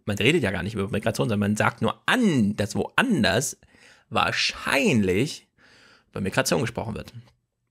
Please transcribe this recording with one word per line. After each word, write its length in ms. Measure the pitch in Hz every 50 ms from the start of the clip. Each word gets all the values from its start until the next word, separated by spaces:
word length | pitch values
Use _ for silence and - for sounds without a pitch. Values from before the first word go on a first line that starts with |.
| _
man 120 | - 104
redet 280 | - 101 127 156 175 127
ja 80 | 95 98
gar 100 | 90 87
nicht 120 | 98 113
über 120 | 101 98 95
Migration, 400 | 101 98 - 113 110 - 139 127
sondern 120 | 107 101
man 160 | 104 101 107
sagt 260 | - 110 110 - - 110
nur 180 | 107 - - _
an, 480 | - 185 247 240 202 156 131 104 98 107
dass 220 | - 101 - -
woanders 840 | 101 - - - - 196 269 214 156 - 92 95 117 147 - - - _ _ _ _ - - - _ _ _
wahrscheinlich 1400 | - 101 - - - - - - - - - - - 277 269 214 139 110 101 92 90 98 139 156 - - - _ _ _ _ _ - - - - - _ _ _
über 100 | - 104
Migration 400 | 101 95 - - 131 - 175 156
gesprochen 340 | - 113 - - - 110 107
wird. 180 | 107 - - - 117 - _ _ _ _ _ _ _ _ _